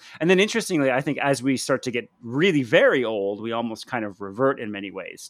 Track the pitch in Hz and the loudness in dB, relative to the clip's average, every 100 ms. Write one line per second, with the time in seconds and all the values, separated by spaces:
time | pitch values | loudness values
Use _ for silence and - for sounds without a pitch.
0 | - - 160 185 208 226 - 170 135 123 | -14 -2 4 4 4 0 -2 0 2 2
1 | 147 135 139 135 131 127 - 131 131 120 | 0 -2 0 0 0 -2 0 -2 -2 -6
2 | 113 _ 117 131 196 151 120 170 269 160 | -6 _ -6 0 2 2 4 4 6 4
3 | 113 110 98 104 113 113 117 110 - 120 | 0 -2 -2 -4 -4 -4 -4 -6 -8 -6
4 | 107 92 98 101 135 135 113 101 101 92 | -6 -8 -10 0 0 0 -6 -8 -10 -10
5 | 87 92 - | -12 -14 -18